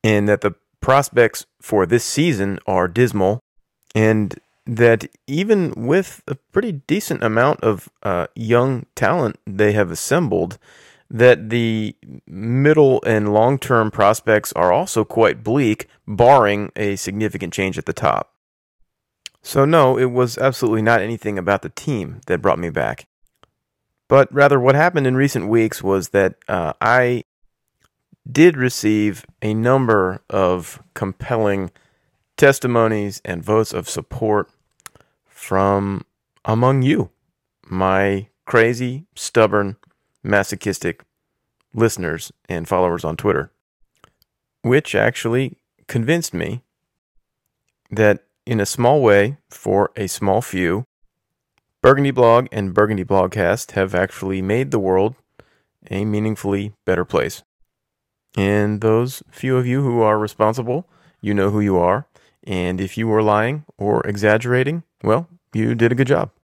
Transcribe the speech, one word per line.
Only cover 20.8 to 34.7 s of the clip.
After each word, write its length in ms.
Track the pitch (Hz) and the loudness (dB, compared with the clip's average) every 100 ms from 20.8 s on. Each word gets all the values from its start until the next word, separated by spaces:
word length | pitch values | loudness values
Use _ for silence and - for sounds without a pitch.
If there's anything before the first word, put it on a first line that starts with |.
not 200 | 110 113 | 2 2
anything 380 | 101 113 107 101 | 0 -6 -6 -4
about 220 | 90 101 | -2 -2
the 80 | - | -4
team 520 | - - 123 76 - - | -10 -6 -6 -6 -12 -6
that 140 | 87 | -2
brought 180 | 98 78 | 0 0
me 100 | 85 | -2
back. 360 | 76 57 64 - _ _ _ _ _ _ _ _ _ _ | -4 -4 -6 -16 _ _ _ _ _ _ _ _ _ _
But 260 | 135 127 | 2 4
rather, 260 | 131 143 139 | 4 4 4
what 140 | 123 | 4
happened 320 | 139 170 175 131 | 4 2 2 0
in 100 | 127 | 2
recent 340 | 139 123 98 | 0 -2 0
weeks 340 | 113 113 - | 2 0 -2
was 260 | 95 98 87 | -2 -2 0
that, 260 | 101 92 - - | 0 0 -2 -6
uh, 260 | 92 82 - | -4 -4 -2
I 440 | 110 123 123 123 - _ _ _ _ _ _ _ _ _ - | 0 2 2 -2 -8 _ _ _ _ _ _ _ _ _ -6
did 280 | 127 170 151 | 4 6 6
receive 680 | 127 - 110 107 104 92 - _ | -4 -2 -2 0 -2 -4 -16 _
a 120 | 110 | -6
number 680 | 110 117 135 123 107 92 95 _ | -2 2 2 2 2 2 -4 _
of 500 | 98 92 90 82 - _ - | -2 0 0 -6 -20 _ -8
compelling 760 | 98 - - 120 107 98 92 _ _ _ _ _ _ - | -8 -8 -6 -2 0 -2 -6 _ _ _ _ _ _ 2
testimonies 880 | 143 139 127 117 113 107 101 98 | 4 4 0 2 2 0 -4 -8
and 200 | - 87 | -10 -10
votes 280 | 82 107 110 | 0 0 0
of 160 | - - | -6 -8
support 600 | - - - 110 104 - _ _ | -10 -10 -6 -2 -2 -4 _ _